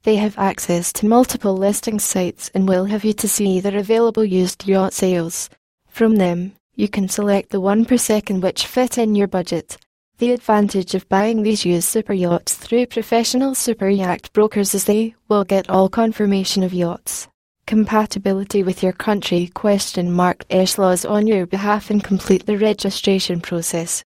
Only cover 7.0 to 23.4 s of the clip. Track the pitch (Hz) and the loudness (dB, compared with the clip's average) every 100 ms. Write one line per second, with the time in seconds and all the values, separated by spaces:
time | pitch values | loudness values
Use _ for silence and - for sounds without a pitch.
7 | 190 - 208 196 - 202 190 214 233 240 | -2 -4 -4 -6 -6 -4 0 0 2 0
8 | - 214 208 190 180 - - 247 247 - | 2 -2 -2 -2 -2 -4 -4 -2 -2 0
9 | 220 208 202 185 175 170 - - _ _ | 0 0 0 -2 -4 -6 -8 -20 _ _
10 | _ _ 240 247 - 208 202 196 180 185 | _ _ -2 0 2 2 2 0 -2 -6
11 | - 190 214 226 214 208 180 175 - 226 | 0 0 2 0 0 0 0 0 0 -2
12 | 214 196 175 175 - - - 233 247 233 | -2 -2 0 0 -2 -8 0 0 0 -4
13 | 214 233 233 247 269 262 - 220 196 202 | 0 0 2 0 0 -2 -4 -2 0 2
14 | 185 180 - - 214 208 196 196 202 208 | 0 -4 -2 2 2 2 -2 0 2 2
15 | 226 _ _ 208 190 196 - 190 190 - | 0 _ _ 0 2 0 2 2 2 2
16 | 226 220 208 196 185 202 185 180 170 175 | 0 2 0 0 0 -2 -2 -2 -4 -4
17 | - - - _ _ _ - 220 208 214 | -10 -12 -12 _ _ _ 0 2 4 2
18 | 214 202 196 190 196 208 185 180 185 - | 0 -2 -2 -2 0 0 0 0 -2 -2
19 | - 208 - 175 175 - 214 202 - - | -2 -2 0 -2 -2 -2 0 0 0 -4
20 | 175 175 180 - - 185 185 - 185 180 | 0 2 2 0 -2 2 2 2 2 2
21 | - 208 214 208 175 190 208 208 - 208 | 0 0 2 2 0 -4 0 -2 0 -2
22 | - 190 - 190 - 208 214 208 196 - | 0 -4 2 0 2 0 0 0 -4 -2
23 | - 190 - 175 | 0 0 0 -6